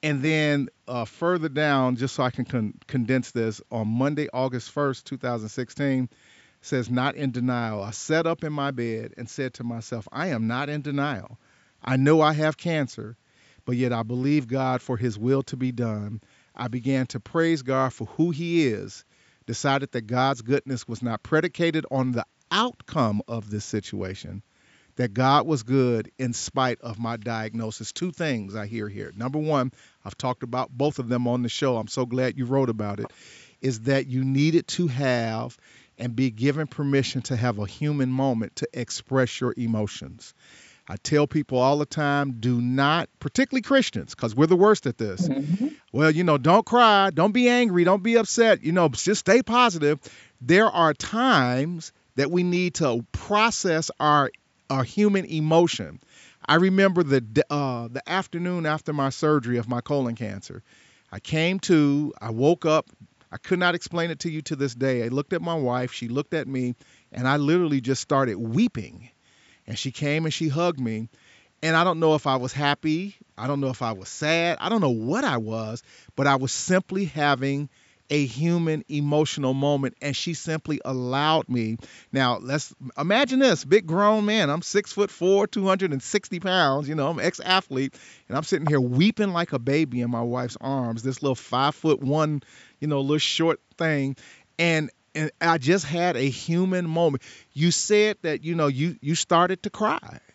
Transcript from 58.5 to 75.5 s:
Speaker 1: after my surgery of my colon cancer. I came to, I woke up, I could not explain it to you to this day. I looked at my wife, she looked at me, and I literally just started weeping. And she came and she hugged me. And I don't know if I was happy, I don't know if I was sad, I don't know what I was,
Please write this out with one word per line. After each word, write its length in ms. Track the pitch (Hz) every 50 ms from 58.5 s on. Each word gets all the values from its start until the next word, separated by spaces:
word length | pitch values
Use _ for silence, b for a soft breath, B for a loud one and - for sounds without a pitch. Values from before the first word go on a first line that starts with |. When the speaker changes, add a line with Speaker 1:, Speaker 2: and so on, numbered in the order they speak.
| 180 180 165
Speaker 1:
after 260 | 156 151 156 - -
my 180 | 151 147 139 135
surgery 480 | 127 - - 151 151 147 117 117 123 120
of 80 | 117 113
my 120 | 127 120
colon 340 | - - 147 143 131 120 117
cancer. 480 | 113 120 104 98 98 - - 90 90 - b b b b b b b b b
I 80 | - 101
came 400 | _ - - 156 160 170 190 196
to, 520 | - - 185 156 147 143 143 147 151 147 - -
I 120 | - 117
woke 340 | 113 113 127 151 170 - -
up, 240 | 160 156 156 - _ - _ - _ _ _ _ _
I 60 | - -
could 220 | _ - 185 175
not 160 | 180 175 170
explain 340 | 175 - - - 170 165 170
it 100 | 160 143
to 100 | - 170
you 100 | 156 156 147
to 120 | - 160
this 180 | 135 139 135 117
day. 300 | 120 131 135 127 123 117
I 60 | 117
looked 240 | 127 135 147 _ 185
at 80 | 170 170
my 100 | 170 170
wife, 380 | 160 139 123 120 123 127 127 -
she 140 | - - 113
looked 260 | 117 135 147 _ -
at 140 | 160 135 -
me, 260 | 139 127 127 123 120 b b b b b b b
and 160 | - - 127 127
I 100 | 139 147
literally 420 | 143 143 160 180 180 160 147 135
just 220 | 123 123 135 -
started 360 | - _ 147 135 139 120 104 90
weeping. 760 | 117 113 113 156 233 247 _ 127 101 - - 87 - - _ _ b b b b b b b b b -
And 100 | 110 -
she 140 | - 139
came 340 | 127 - 151 143 147 160 165
and 80 | 160 147
she 140 | - 165 156
hugged 320 | 139 156 170 180 175 135
me. 300 | 131 117 110 110 110 117 b b b b b b b b b _
And 140 | - 160 160
I 80 | 165 175
don't 160 | 185 175 160
know 160 | 165 160 156
if 100 | 151 -
I 120 | 147 135 131
was 160 | 123 131 -
happy, 600 | 139 147 143 147 - - 156 156 165 185 202 196 _ - _ _ -
I 80 | 110
don't 140 | 127 143 143
know 100 | 139 131
if 140 | 127 - 127
I 80 | 113
was 180 | 110 95 95 -
sad, 480 | - - 151 151 160 170 170 170 170 -
I 80 | - 175
don't 120 | 226 226
know 80 | 185 139
what 340 | 123 113 110 120 160 233 285
I 140 | 247 143 120
was, 460 | 110 107